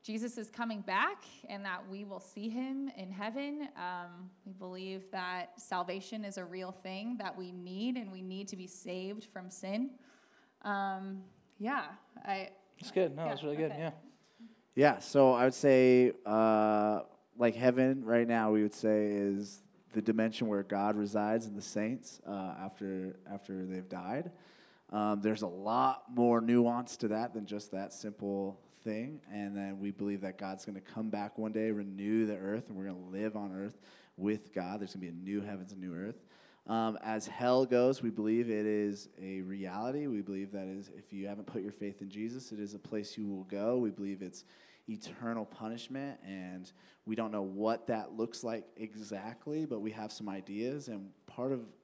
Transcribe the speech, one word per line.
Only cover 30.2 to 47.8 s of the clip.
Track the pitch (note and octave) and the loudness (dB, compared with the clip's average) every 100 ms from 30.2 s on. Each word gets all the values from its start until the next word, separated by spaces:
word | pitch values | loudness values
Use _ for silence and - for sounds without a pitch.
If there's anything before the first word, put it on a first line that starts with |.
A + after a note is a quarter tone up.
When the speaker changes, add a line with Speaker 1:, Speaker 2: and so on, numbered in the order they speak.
Speaker 3:
that | F#2+ F#2 | -4 -6
God's | G2 F#2+ - | -8 -8 -8
gonna | G2 | -12
come | - A2 A2 | -10 -6 -4
back | G#2+ G#2 - | -2 -4 -4
one | A2 | -2
day, | G#2+ A2 | 0 0
renew | G#2 G2 G2 G2+ A2 A2 | 0 -4 -4 2 4 4
the | G2+ | 0
earth, | G2 G#2+ A#2+ | -2 -4 -4
and | G2 | -8
we're | |
gonna | G2 F2+ F#2 | -8 -8 -8
live | F#2+ G#2+ G#2+ | -4 -2 -2
on | G2+ | -6
earth | F#2+ G2+ - - - - - | -6 -8 -10 -20 -20 -20 -2
with | G2 G#2+ G#2+ | 0 0 -2
God. | F#2+ F2+ G#2 | -4 -4 -4
There's | G2 | -6
gonna | G2 F2+ | -8 -10
be | |
a | |
new | E2+ F#2 G2+ | -8 -4 -4
heavens | G2+ G2 F#2 | -2 -8 -10
and | G2 | -10
new | F#2 | -8
earth. | E2+ G2+ A#2 - - - _ - | -6 -8 -10 -18 -20 -20 _ -2
Um, | A#2 A2+ G#2+ | 0 0 -2
as | A2+ A2 G#2+ | -4 -4 -4
hell | - B2 B2+ | 0 4 6
goes, | C3 B2 B2+ C3+ | 6 6 6 4
we | A#2 | -2
believe | G#2 G#2+ A2+ A#2 | 0 2 2 2
it | G#2+ G#2+ | 2 2
is | G#2 G#2 G2+ - - | 2 2 -2 -10 -14
a | F#2+ F#2+ | -8 -6
reality. | F#2 G2 F#2 F#2+ A#2+ C#3+ D3 | -6 -6 -6 -4 -4 -4 -2
We | G#2+ | -2
believe | F#2+ G2 G2 | -2 -6 -6
that | G2 F#2+ | -6 -8
is, | F#2+ F#2+ G2 | -8 -12 -18
if | - | -14
you | G2+ G2 | -8 -8
haven't | G2+ G2+ | -8 -8
put | A#2 | -6
your | G2 | -6
faith | G2+ G#2 G2 | -6 -8 -8
in | G2 | -12
Jesus, | G2+ A2+ B2+ B2+ | -6 -6 -6 -10
it | G#2+ | -8
is | G2+ | -8
a | G2+ | -10
place | - G#2+ G2+ - | -6 -6 -6 -6
you | G#2 | -6
will | G2 | -6
go. | F#2 G2 G#2+ B2 | -6 -2 0 2
We | A2+ | 0
believe | F#2+ G2 G2 | -2 -6 -6
it's | F#2 - - - - - - | -10 -12 -20 -20 -20 -20 -10
eternal | G#2+ - - A#2 A2+ | -10 -10 -8 -4 -4
punishment, | G#2+ - A2 A#2 - C3+ C#3 - | -6 -8 -8 -8 -8 -8 -8 -10
and | F#2+ F#2+ F2+ F#2 F2+ _ - _ - | -10 -10 -8 -12 -14 _ -20 _ -6
we | A2 | -4
don't | A2 | -2
know | G#2+ | -2
what | G2 F#2+ A2 A#2 | -4 0 0 0